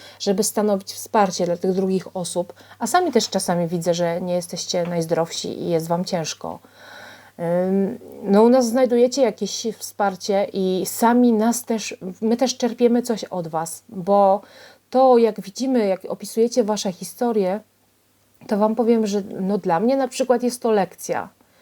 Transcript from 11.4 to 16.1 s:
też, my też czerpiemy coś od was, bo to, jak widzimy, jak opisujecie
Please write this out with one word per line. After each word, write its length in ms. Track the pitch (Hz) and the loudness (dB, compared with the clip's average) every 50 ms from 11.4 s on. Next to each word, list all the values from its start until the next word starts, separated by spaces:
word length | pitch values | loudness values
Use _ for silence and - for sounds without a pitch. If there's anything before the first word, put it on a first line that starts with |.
| 220 233 233 - - | 2 0 0 -2 -4
też, 320 | - 226 214 - - - - 175 185 180 - | -6 -6 -6 -6 -8 -12 -12 -12 -12 -8 -4
my 160 | 220 220 233 | -2 -2 0
też 200 | 240 269 254 - | 0 0 -2 -2
czerpiemy 440 | - 247 233 233 - 240 233 240 240 | -2 -4 -4 0 2 2 2 4 2
coś 220 | 240 - 220 190 - | 0 -2 -4 -6 -6
od 240 | - - 185 165 | -8 -8 -8 -6
was, 360 | 160 165 160 165 - - - _ - | -6 -6 -6 -6 -6 -10 -16 _ -14
bo 520 | - 190 170 196 202 202 202 190 190 196 - - - - - - - _ _ _ | -12 -6 -2 2 4 4 6 4 4 2 -2 -8 -20 -20 -20 -20 -20 _ _ _
to, 280 | - 254 262 262 247 | 2 4 6 6 6
jak 240 | 240 233 214 208 - | 6 4 2 0 -2
widzimy, 460 | - 190 - - 262 269 254 240 214 | -10 -12 -8 -6 -2 0 0 2 2
jak 180 | 196 185 - - | 0 0 -2 -6
opisujecie 580 | - | -10